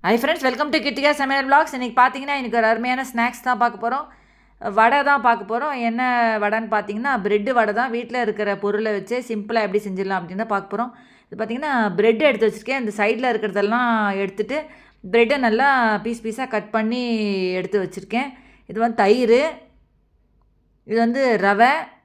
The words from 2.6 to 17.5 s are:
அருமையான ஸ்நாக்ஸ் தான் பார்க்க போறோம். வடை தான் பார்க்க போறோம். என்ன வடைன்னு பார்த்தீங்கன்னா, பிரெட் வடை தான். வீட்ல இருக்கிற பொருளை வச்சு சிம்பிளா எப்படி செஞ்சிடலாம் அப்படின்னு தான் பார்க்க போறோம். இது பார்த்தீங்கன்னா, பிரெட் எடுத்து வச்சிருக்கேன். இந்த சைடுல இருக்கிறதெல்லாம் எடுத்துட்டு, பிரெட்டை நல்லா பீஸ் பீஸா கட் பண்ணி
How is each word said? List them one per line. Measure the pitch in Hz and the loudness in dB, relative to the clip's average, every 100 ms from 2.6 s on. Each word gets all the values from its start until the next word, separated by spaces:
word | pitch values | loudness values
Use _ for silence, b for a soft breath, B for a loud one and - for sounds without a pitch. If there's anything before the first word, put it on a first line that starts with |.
| 226 | 2
அருமையான | 226 247 254 262 | 2 0 -4 -4
ஸ்நாக்ஸ் | 233 240 247 | -2 -2 -2
தான் | 254 240 | -4 0
பார்க்க | 240 220 226 | 0 0 -4
போறோம். | 262 302 b b b b b - | -4 -8 b b b b b -4
வடை | 202 226 285 | 4 4 4
தான் | 277 285 | 2 2
பார்க்க | 247 233 202 233 | 2 0 -2 -4
போறோம். | 294 269 | -4 -2
என்ன | 233 226 254 240 233 220 | -4 -2 -2 0 0 0
வடைன்னு | 208 220 220 208 | 0 -2 -2 -4
பார்த்தீங்கன்னா, | 208 214 269 254 | -2 -4 -2 -2
பிரெட் | 196 208 208 | 0 0 2
வடை | 247 214 | 2 2
தான். | 208 262 | 0 -2
வீட்ல | 233 240 247 | -4 -6 -4
இருக்கிற | 226 208 208 196 | -2 -2 -2 -2
பொருளை | 202 208 220 | -2 -2 -2
வச்சு | 208 196 247 240 | -4 -4 -6 -4
சிம்பிளா | 214 208 226 208 | -8 -2 -2 0
எப்படி | 202 208 | -2 -4
செஞ்சிடலாம் | 185 190 190 | -6 -4 -4
அப்படின்னு | 170 185 | -6 -8
தான் | 226 | -4
பார்க்க | 196 190 202 | -4 -4 -6
போறோம். | 247 B B B B | -6 B B B B
இது | 185 | -10
பார்த்தீங்கன்னா, | 214 233 302 262 208 175 | -6 -6 -2 0 0 2
பிரெட் | 214 226 | 4 6
எடுத்து | 302 214 214 | 4 4 2
வச்சிருக்கேன். | 214 - 269 | 0 -6 -4
இந்த | 226 208 | -4 -2
சைடுல | 208 233 254 | 0 0 0
இருக்கிறதெல்லாம் | 233 208 196 202 233 247 226 208 196 | 0 -2 -2 0 0 0 0 0 -2
எடுத்துட்டு, | 196 196 208 285 302 B B B 190 | -4 -4 -4 -4 -6 B B B 0
பிரெட்டை | 226 233 277 | 2 4 2
நல்லா | 247 220 277 269 233 208 | 2 2 4 4 2 0
பீஸ் | 214 233 226 | -2 -6 -8
பீஸா | 220 262 | -8 -4
கட் | 214 208 220 | -6 -4 -2
பண்ணி | 220 240 247 226 214 190 185 | -2 -2 -2 -2 0 -2 -2